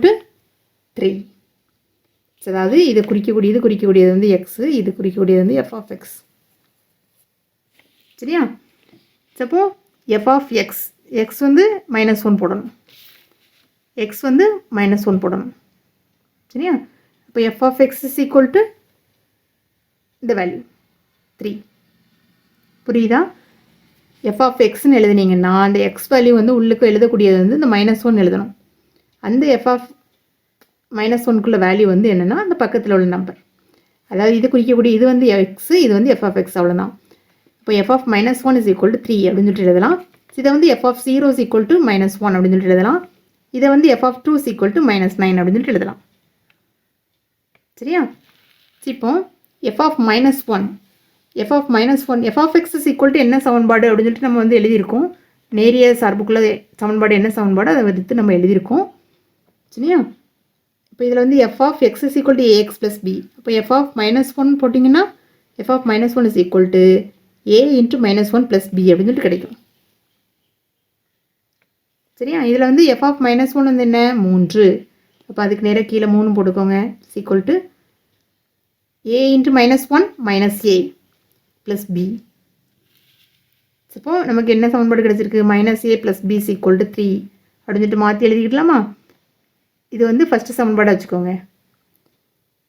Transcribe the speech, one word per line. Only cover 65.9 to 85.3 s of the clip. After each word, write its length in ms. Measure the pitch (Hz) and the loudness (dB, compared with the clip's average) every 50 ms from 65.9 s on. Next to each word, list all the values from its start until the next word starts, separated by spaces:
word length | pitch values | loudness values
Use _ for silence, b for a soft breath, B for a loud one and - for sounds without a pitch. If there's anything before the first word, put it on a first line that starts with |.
minus 220 | 214 214 240 240 240 254 | -2 0 -2 -2 0 0
one 80 | 240 214 | 0 0
is 60 | - 180 180 | 0 0 -2
equal 220 | 180 - 185 185 185 185 | 0 2 0 2 2 2
to 60 | 185 185 185 185 202 202 - - _ _ _ _ _ - 208 208 | 4 4 4 4 2 0 -6 -14 _ _ _ _ _ -2 2 2
A 40 | 226 269 294 277 247 | 4 4 4 2 2
into 180 | 233 233 - 254 226 | 2 0 0 -2 0
minus 240 | 202 202 208 208 208 233 | 0 0 0 0 0 0
one 100 | 240 240 - | -2 0 0
plus 160 | 202 190 190 - 190 | -2 -2 -2 -4 -4
B 40 | 190 185 185 | 0 2 4
அப்படின்னு 180 | 170 180 190 226 | 4 4 2 0
சொல்லிட்டு 180 | 254 269 - | -2 -2 -2
கிடைக்கும். 280 | 185 175 185 - - - - _ _ _ _ _ _ _ _ _ _ _ _ _ _ _ _ _ _ _ _ _ _ _ _ _ _ _ _ _ _ _ _ _ _ _ _ _ _ _ _ _ _ _ _ _ _ _ _ _ _ _ - | -2 -4 -4 -6 -12 -18 -20 _ _ _ _ _ _ _ _ _ _ _ _ _ _ _ _ _ _ _ _ _ _ _ _ _ _ _ _ _ _ _ _ _ _ _ _ _ _ _ _ _ _ _ _ _ _ _ _ _ _ _ -10
சரியா? 200 | 240 277 330 330 262 233 | -8 -6 -4 -2 -2 -2
இதுல 180 | 240 254 262 254 | 0 0 2 2
வந்து 140 | 269 311 339 277 240 - | 4 4 4 4 2 2
F 40 | 277 285 | 0 -2
of 60 | 285 285 262 | 0 0 0
minus 260 | 240 240 247 262 254 262 277 | 0 0 0 0 -2 0 0
one 80 | 269 269 | 0 0
வந்து 140 | 254 247 247 | 0 0 0
என்ன? 140 | 233 233 233 240 247 247 226 190 | 0 2 2 0 0 0 0 0
மூன்று. 420 | 185 185 180 180 160 170 214 208 185 - - - _ _ _ _ _ _ _ _ - | 2 2 2 0 0 2 2 4 4 2 0 -6 _ _ _ _ _ _ _ _ -14
அப்போ 120 | 202 214 208 | -8 -6 -4
அதுக்கு 220 | 202 208 202 214 208 | -4 -4 -2 -2 -2
நேரா 140 | 208 220 214 220 220 | -2 -2 -2 -2 -4
கீழே 160 | 214 214 208 208 | -2 0 0 0
மூணு 180 | 208 220 214 202 | 0 0 0 0
போட்டுக்கோங்க. 400 | 202 190 185 180 196 196 196 196 196 214 247 - - _ | 0 -2 -2 -2 -2 -2 -2 -2 -2 -4 -4 -8 -14 _
Is 80 | _ - 208 | _ -14 -12
equal 200 | - - 196 196 190 269 | -6 -4 -2 -2 0 -2
to 60 | 330 370 370 - _ _ _ _ _ _ _ _ _ _ _ _ _ _ _ _ _ _ _ _ _ _ _ _ _ _ - 220 233 | -2 -2 -4 -8 _ _ _ _ _ _ _ _ _ _ _ _ _ _ _ _ _ _ _ _ _ _ _ _ _ _ -8 -4 -2
A 60 | 254 269 269 269 | 0 2 2 2
into 140 | 262 254 294 262 254 | 2 2 2 2 2
minus 240 | 240 247 262 262 - - 285 | 4 4 2 0 0 0 0
one 100 | 320 392 - - - 240 208 | 0 0 -2 -4 -8 -6 -4
minus 300 | 196 196 202 202 202 - - 208 185 | -2 0 0 -2 -2 -2 0 0 0
A 20 | 180 - - - _ _ _ _ _ _ _ _ _ _ _ _ _ _ | 0 0 -4 -10 _ _ _ _ _ _ _ _ _ _ _ _ _ _
plus 180 | 208 202 202 208 - 180 | -10 -10 -8 -8 -8 -6
B. 120 | 175 180 190 233 220 - _ _ _ _ _ _ _ _ _ _ _ _ _ _ _ _ _ _ _ _ _ _ _ _ _ _ _ _ _ _ _ _ _ - | -6 -6 -6 -8 -10 -14 _ _ _ _ _ _ _ _ _ _ _ _ _ _ _ _ _ _ _ _ _ _ _ _ _ _ _ _ _ _ _ _ _ -20
அப்போ 160 | - - 294 339 359 330 262 | -14 -8 -6 -4 -4 -2 -2
நமக்கு 220 | 226 233 226 233 220 | -2 0 0 2 2
என்ன 100 | 220 233 240 247 | 2 2 0 0
சமன்பாடு 300 | 240 233 226 233 233 220 | 0 0 0 2 2 2
கிடைச்சிருக்கு? 420 | 214 208 214 214 208 | 0 0 -2 -4 -2